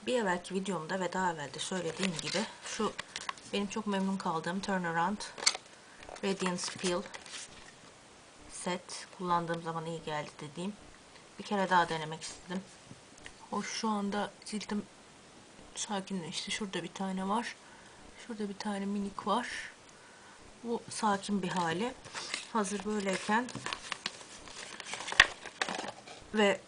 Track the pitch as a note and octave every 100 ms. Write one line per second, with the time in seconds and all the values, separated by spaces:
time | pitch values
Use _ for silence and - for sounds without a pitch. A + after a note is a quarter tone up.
0 | G#3+ B3 G3+ F3 - F#3 G3 F3 D#3+ F#3+
1 | F3 F#3 F#3 E3 C#3 D#3 - F#3 E3 D#3
2 | F#3+ D#3 D3+ F3+ A3 - - - G#3 -
3 | - - - - - G3+ G3+ A3+ G#3 G3
4 | F#3+ G3 F#3+ D#3+ D#3+ F#3 G3 F#3 E3+ E3
5 | F3 G#3 - - - - - - - -
6 | - - G3 F#3+ F#3 F3+ - - F#3 F3
7 | - - - - - - - - - -
8 | - - - - - - - F3+ - -
9 | - - F3+ E3+ E3 E3+ E3 E3 D#3+ E3
10 | D#3+ D3+ D3 - D3+ C#3+ F#3 G#3 - -
11 | - - - - G3+ G#3 F#3+ F3+ E3+ D#3+
12 | D#3 D#3+ - - - F#3+ - - - -
13 | - - - - - G3+ G3+ - A3 G#3
14 | G3+ G3+ G3 - - G#3 - G#3 - -
15 | - - - - - - - - - G3+
16 | F#3+ F#3+ D#3+ F#3 - - G#3 F3+ E3 -
17 | F#3+ F#3+ F#3+ G#3+ A3+ - - - - -
18 | - - - A3 G#3 G3+ G#3+ G3+ G3 G3+
19 | G3+ - - G#3 B3+ - - - - -
20 | - - - - - - A#3 A3+ - -
21 | A3 G3 G3 G#3 F3+ E3+ E3+ E3+ A#3+ C4+
22 | - - - - - A3+ G3 G3+ G3 G#3+
23 | G3 F#3 - G#3+ B3+ - - - - -
24 | - - - - - - - - - -
25 | - - - - - - - - - -
26 | - - - G#3+ G3+ -